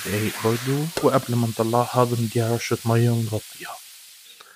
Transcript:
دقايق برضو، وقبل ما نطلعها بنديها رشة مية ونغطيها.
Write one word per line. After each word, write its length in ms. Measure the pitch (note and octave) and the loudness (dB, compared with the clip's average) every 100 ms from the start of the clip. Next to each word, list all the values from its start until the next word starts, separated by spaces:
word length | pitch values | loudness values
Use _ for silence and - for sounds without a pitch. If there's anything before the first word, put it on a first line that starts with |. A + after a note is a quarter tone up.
| - | -4
دقايق 260 | G#2 G#2+ - | -2 -2 -2
برضو، 400 | A2+ A#2 B2+ C#3+ D#3+ - | 0 0 0 -2 -2 0
وقبل 320 | - C3+ - | 2 2 2
ما 120 | A#2+ A#2 | 0 0
نطلعها 580 | A2 A2+ A#2+ A#2 B2+ | 0 2 2 2 2
بنديها 500 | A#2+ A#2+ A2+ A#2+ A2+ | 2 2 0 0 0
رشة 240 | A#2 - A#2 A#2 | 0 -2 -2 2
مية 240 | A2+ A#2+ | 4 4
ونغطيها. 680 | A#2 A2 G#2+ - - - - - - - - - - - | 2 -2 -4 -8 -14 -14 -14 -18 -20 -20 -20 -20 -20 -20